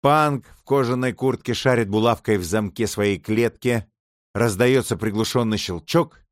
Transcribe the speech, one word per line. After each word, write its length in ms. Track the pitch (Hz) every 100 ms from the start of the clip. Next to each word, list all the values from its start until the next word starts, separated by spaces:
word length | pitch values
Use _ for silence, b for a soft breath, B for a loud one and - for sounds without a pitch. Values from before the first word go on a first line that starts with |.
Панк 460 | 139 151 151 139 - -
в 60 |
кожаной 500 | - 139 120 127 127
куртке 400 | - 131 123 -
шарит 360 | 113 135 120 104
булавкой 480 | 104 117 113 - 104
в 60 |
замке 440 | 85 107 104 - 107
своей 320 | - 104 95
клетки. 680 | - 110 117 - 123 117 - _ _ _ _
Раздаётся 600 | 101 117 95 123 131 - 98
приглушённый 640 | 107 104 110 127 113 107
щелчок 640 | - 87 - 165 156 - _